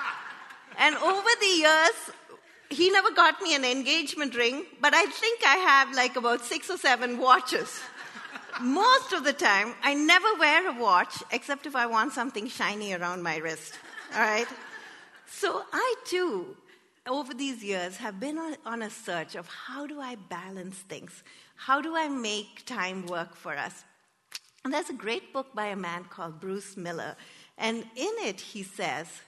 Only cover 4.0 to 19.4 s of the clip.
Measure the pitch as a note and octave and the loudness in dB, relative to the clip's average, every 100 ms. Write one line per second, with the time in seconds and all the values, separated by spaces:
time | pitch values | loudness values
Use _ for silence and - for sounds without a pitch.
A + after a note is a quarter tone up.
4 | C#4+ D4+ C#4 A#3 A#3 C4+ F4+ - C#4+ D4+ | 0 -4 -4 0 0 0 -8 0 4 4
5 | D4 - A4 A#4 F#4 F#4 F4+ C#4 C4 C4 | 4 0 -2 4 6 6 6 6 6 2
6 | B3+ B3+ A#3 A#3+ - D#4 - F#4+ C#4+ B3 | 0 2 0 0 -2 -6 -6 0 2 2
7 | B3 A#3+ C4 F4+ - - - - - - | 0 2 6 6 4 -4 -4 -10 -12 -14
8 | - - - - - - B3 D4+ A#4 B4+ | -14 -14 -14 -14 -12 -6 0 4 6 6
9 | - F4+ C#4+ - A3+ G3 G#3+ A#3+ C4 C#4+ | 4 -2 0 2 4 4 2 0 0 2
10 | D4+ F4+ G#4+ F4+ D4+ D#4+ F#4 A#3+ A3+ G3+ | 6 6 6 4 6 4 2 0 4 4
11 | A#3 - - B3 - C#4 D4+ C4+ A#3+ A3+ | 4 -4 -6 -6 -4 -8 -4 -2 0 2
12 | C4 C4+ B3 G#3+ A#3 - G3 G#3 G#3 F3+ | 0 -2 -6 -6 -8 -4 -4 -4 -6 -4
13 | F3 F3+ E3+ D#3+ D#3+ D#3+ - - - - | -4 -4 -4 -4 -4 -8 -12 -18 -18 -18
14 | - G#3 A3 G#3+ A#3 B3 - - - - | -6 0 2 2 -2 -8 -16 -18 -18 -20
15 | - - - - G4+ - G4 - B4+ A#4 | -20 -20 -18 -4 -2 -2 -4 -2 -2 -4
16 | - F4+ F4+ G3 F3 - _ _ _ _ | -4 -2 -2 -4 -8 -14 _ _ _ _
17 | - C#4 C4 B3+ C#4 A#3 G3+ F#3+ F3+ F#3+ | -6 -6 -6 -6 -6 -6 -4 -4 -4 -8
18 | A#3 F#3+ C4+ D#4 E4 C#4 A3+ A#3 G#3 - | -10 -8 -8 -6 -8 -10 -8 -8 -8 -10
19 | - F3 D#3 F#3 | -8 -6 -6 -12